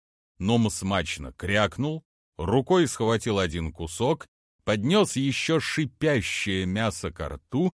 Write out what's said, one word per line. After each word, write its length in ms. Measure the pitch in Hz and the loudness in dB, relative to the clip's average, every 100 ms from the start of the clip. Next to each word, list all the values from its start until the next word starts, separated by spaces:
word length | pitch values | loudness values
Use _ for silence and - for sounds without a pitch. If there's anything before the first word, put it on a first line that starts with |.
| _ _ _ - | _ _ _ -6
Нум 320 | 95 117 110 | 0 2 2
смачно 640 | - 95 95 80 - 67 | 0 -2 -2 -2 -6 -10
крякнул, 680 | - 90 101 104 - 143 160 - _ _ - | -8 -2 2 2 0 -4 -6 -10 _ _ -8
рукой 500 | 85 120 127 185 143 | 0 2 4 4 4
схватил 500 | - 113 113 - 101 | 2 0 0 2 0
один 340 | 92 85 80 | 0 -2 -4
кусок, 540 | 82 82 - 120 160 - _ _ _ - | -6 -10 -2 0 0 -6 _ _ _ -2
поднес 480 | 107 117 202 196 131 | 0 2 2 2 2
еще 440 | 135 123 - 160 | 0 0 0 0
шипящее 1040 | - - 147 - 151 139 - - 101 95 92 | 0 -2 -4 -2 0 2 0 -4 -2 0 0
мясо 440 | 98 113 - 87 | 0 -2 -2 -8
ко 200 | 80 76 | -6 -8
рту, 420 | 71 - 123 180 | -8 -6 -2 -2